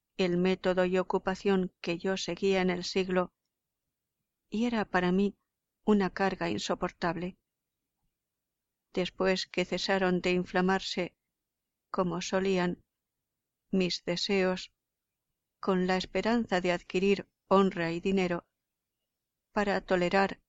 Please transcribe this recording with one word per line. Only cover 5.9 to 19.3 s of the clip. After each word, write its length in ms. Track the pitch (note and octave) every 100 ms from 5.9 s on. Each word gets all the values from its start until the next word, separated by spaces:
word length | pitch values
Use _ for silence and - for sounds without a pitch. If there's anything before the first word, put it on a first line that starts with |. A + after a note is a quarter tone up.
| G#3+ F#3
carga 380 | - G3 F#3 E3+
insoportable. 880 | G3+ - F3+ F3+ - F3+ E3 F3+ - _ _ _ _ _ _ _ _ _ _ _ _ _ _ _
Después 540 | - F3 - F#3+ F#3 -
que 180 | - F3+
cesaron 560 | F3+ - G3 F#3 F3+
de 100 | F3+
inflamarse, 840 | F3+ F3+ F#3+ F3+ F#3+ - - F3 - _ _ _ _ _ _ _
como 320 | - F3+ E3+
solían, 640 | - F#3+ F#3+ F#3 F3+ F3 _ _ _ _ _ _ _ _ _
mis 320 | F#3+ F3+ - -
deseos, 680 | F3 - G3 F#3 F#3 - _ _ _ _ _ _ _ _ _
con 280 | - F#3 F#3
la 100 | F#3
esperanza 640 | - F#3+ G#3+ A#3+ A3+ F3+
de 100 | F3+
adquirir 560 | F3 - F#3 G3 F#3+ - _ -
honra 440 | F#3+ F#3+ F3 E3
y 80 | E3+
dinero, 460 | F#3+ F#3+ F3+ E3+ - _ _ _ _ _ _ _ _